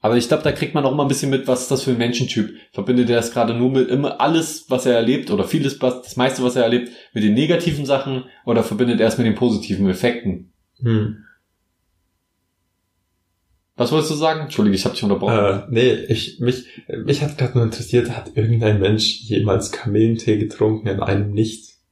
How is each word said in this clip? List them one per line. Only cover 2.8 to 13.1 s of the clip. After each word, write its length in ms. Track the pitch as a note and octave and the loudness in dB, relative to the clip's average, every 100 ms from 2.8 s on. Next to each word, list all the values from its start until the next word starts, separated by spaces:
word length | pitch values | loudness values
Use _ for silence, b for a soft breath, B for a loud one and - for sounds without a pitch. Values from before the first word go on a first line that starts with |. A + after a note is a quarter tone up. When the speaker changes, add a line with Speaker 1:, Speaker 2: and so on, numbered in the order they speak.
| G2 B2 A#2+ | 0 2 4
Speaker 1:
er 80 | A#2 | 2
das 140 | A2+ | 0
gerade 220 | - A2+ | -2 0
nur 160 | A#2 B2+ | 2 2
mit 180 | C3+ B2+ | 2 2
immer 320 | B2+ D3 - | 0 -2 0
alles, 460 | C3+ D#3+ D#3+ - - | 0 2 -2 -8 -4
was 180 | B2+ C3 | -2 2
er 80 | A#2+ | 2
erlebt, 340 | A2+ C3+ B2+ | 2 0 0
oder 120 | G2+ F#2+ | -2 0
vieles, 340 | D#3+ C#3 C3+ | 0 -2 0
was, 200 | B2+ B2 | -2 -2
das 140 | - - | -10 -2
meiste, 260 | B2+ C3 | -2 0
was 120 | B2 B2 | -2 2
er 80 | |
erlebt, 260 | A2+ A#2+ A#2+ B B | 2 2 -2 B B
mit 100 | A#2 | 0
den 120 | G#2+ G#2+ | 2 2
negativen 500 | D#3 E3+ E3+ C#3+ C3+ | 2 2 0 -4 0
Sachen, 380 | C3+ C#3 C3 - B - | -2 0 -6 -8 B -2
oder 180 | A#2 | 0
verbindet 360 | A2 G#2 B2 A2 | 0 0 0 2
er 80 | A2 | 2
es 100 | A2 | 2
mit 80 | A2+ | 0
den 80 | G#2+ | 2
positiven 520 | B2 G#2+ - F#2+ G2 | 2 0 -2 0 0
Effekten? 640 | F#2 B2 A#2+ - F#2 - _ _ _ | 2 0 -2 -4 -6 -10 _ _ _
Speaker 2:
Hm. 360 | A#2+ A2 G#2+ - B B _ _ _ _ _ _ _ _ _ _ _ _ _ _ _ _ _ | 0 0 0 -6 B B _ _ _ _ _ _ _ _ _ _ _ _ _ _ _ _ _